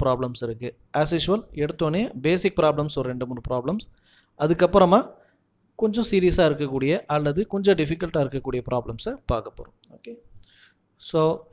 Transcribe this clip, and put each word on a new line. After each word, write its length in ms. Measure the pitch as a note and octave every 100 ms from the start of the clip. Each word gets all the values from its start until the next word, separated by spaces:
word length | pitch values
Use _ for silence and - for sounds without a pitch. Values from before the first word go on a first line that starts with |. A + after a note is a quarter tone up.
| C3+
ப்ராப்ளம்ஸ் 400 | B2+ B2+ A#2+ A#2
இருக்கு, 240 | A2+ B2 - _ -
as 100 | E3+ E3+
usual 240 | D3 G3+ A3+ - D3
எடுத்தோனே 380 | D#3+ D#3+ E3 A#3+ - C#3+
பேசிக் 280 | F3+ F#3+ -
ப்ராப்ளம்ஸ் 360 | D#3 D3 D3+ C#3+
ஒரு 80 | B2+
ரெண்டு 140 | B2+ B2
மூணு 120 | B2+ -
ப்ராப்ளம்ஸ், 360 | B2+ B2+ G3+ - _ _ _ _ - D3+
அதுக்கப்புறமா 540 | E3 F3+ G3 F3+ F3 F3+ - _ _ _ _ _ -
கொஞ்சம் 260 | A3 G#3 A3+
சீரியஸா 340 | G3+ F3+ E3 D#3+
இருக்கக்கூடிய 440 | D3 D3 C3+ C3+ F3+ - D3+
அல்லது 240 | D3 D3 A3 G3
கொஞ்சம் 240 | G3 F3+
டிஃபிகல்ட்டா 400 | D3 E3 F3 D#3+ C3+
இருக்கக்கூடிய 360 | C3+ C3 C3 A#2
ப்ராப்ளம்ஸை 440 | B2 A#2 A2+ - C4+ -
பார்க்க 240 | A#2 A2 -
போறோம். 180 | - _ _ D#3
ஓகே, 160 | - A#3 - - - _ - _ _ _ -
so 100 | E3 D#3 D#3+ -